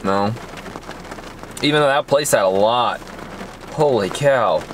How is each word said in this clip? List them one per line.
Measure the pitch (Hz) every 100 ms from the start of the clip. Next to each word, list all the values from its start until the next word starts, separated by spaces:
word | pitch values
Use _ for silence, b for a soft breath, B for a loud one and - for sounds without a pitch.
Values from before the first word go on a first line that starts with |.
No. | 98 98 101 117 - - - - - - - - - - - -
Even | 143 151
though | 147
that | 135 120
place | 139 151
had | 123
a | 98
lot. | 95 104 120 117 95 - - - - - - -
Holy | - 151 123 95
cow. | - 143 135 107 80 -